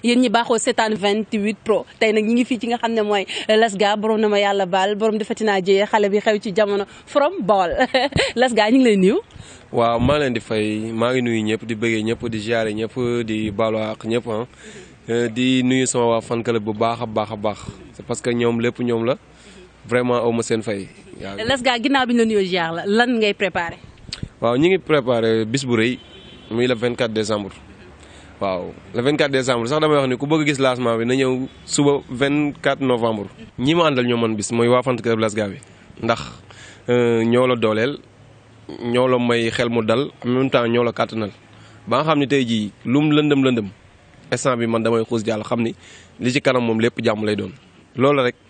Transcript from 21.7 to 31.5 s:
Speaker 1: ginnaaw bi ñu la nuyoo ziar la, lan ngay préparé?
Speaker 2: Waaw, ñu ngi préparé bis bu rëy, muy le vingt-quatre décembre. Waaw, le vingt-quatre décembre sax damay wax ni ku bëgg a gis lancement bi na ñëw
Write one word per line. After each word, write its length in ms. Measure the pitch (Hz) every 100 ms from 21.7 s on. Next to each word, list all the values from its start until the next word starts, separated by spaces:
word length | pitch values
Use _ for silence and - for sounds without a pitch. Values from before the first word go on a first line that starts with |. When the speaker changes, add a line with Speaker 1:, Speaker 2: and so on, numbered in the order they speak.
| 240
Speaker 1:
ginnaaw 280 | 220 269 247
bi 60 |
ñu 60 | 240
la 60 | 226
nuyoo 180 | 208 190
ziar 280 | 180 165
la, 100 | 165 196
lan 220 | 214 247 240
ngay 140 | 214 202
préparé? 420 | 196 185 170 180 - - - - - -
Speaker 2:
Waaw, 140 | 117 123
ñu 120 | 170
ngi 60 | 185
préparé 640 | - 151 120 120 113 113 110
bis 200 | 135 135
bu 80 | 113
rëy, 240 | 113 127 - - - - -
muy 140 | 113 123
le 60 |
vingt-quatre 380 | 120 123 120 120
décembre. 400 | 110 104 107 95 - - - - - - - - -
Waaw, 320 | 98 92 87 - 98 123
le 60 |
vingt-quatre 300 | 127 147 151
décembre 360 | 135 127 120 117
sax 140 | 151
damay 160 | 156 147
wax 100 | 135
ni 80 | 123
ku 80 | 143
bëgg 140 | 156
a 40 | 151
gis 140 | 139
lancement 340 | 131 127 120 113
bi 80 | 117
na 80 | 131
ñëw 320 | 131 127 131